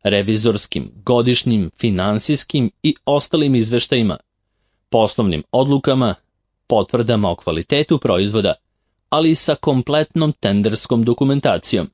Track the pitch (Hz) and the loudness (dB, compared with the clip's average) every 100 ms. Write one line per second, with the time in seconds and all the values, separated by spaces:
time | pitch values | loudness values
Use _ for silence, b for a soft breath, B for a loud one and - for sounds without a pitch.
0 | 101 101 101 110 113 104 - - 57 78 | 0 0 0 0 0 0 -4 -8 -10 -10
1 | 110 120 123 123 127 110 85 _ 117 92 | 0 2 2 0 0 -2 -2 _ -2 -2
2 | 95 107 - 143 - 151 117 _ 156 - | -2 -2 -2 -4 -2 -2 -2 _ -4 -2
3 | - 143 - 160 143 127 110 120 - 127 | -2 -2 0 0 2 2 2 -2 0 0
4 | 110 82 _ _ _ _ _ _ _ 117 | 0 -4 _ _ _ _ _ _ _ 2
5 | 107 - 104 78 - 123 135 139 143 131 | 2 2 0 -2 -2 0 2 2 2 0
6 | 120 92 _ _ _ _ _ 110 95 120 | 0 -2 _ _ _ _ _ 0 0 -2
7 | 120 110 98 85 - 82 - 143 156 151 | 0 0 0 -2 -4 -6 -2 -2 0 0
8 | 117 92 101 107 98 - _ _ _ _ | 0 0 0 0 -2 -4 _ _ _ _
9 | _ 151 160 160 - 147 - 135 123 151 | _ 0 2 0 -2 -2 0 -2 0 -2
10 | 156 165 151 - 101 101 104 113 - 120 | 0 -2 -2 0 0 2 0 -2 -2 0
11 | 117 120 135 139 139 90 - 104 76 | 2 2 0 0 0 -2 -2 -4 -4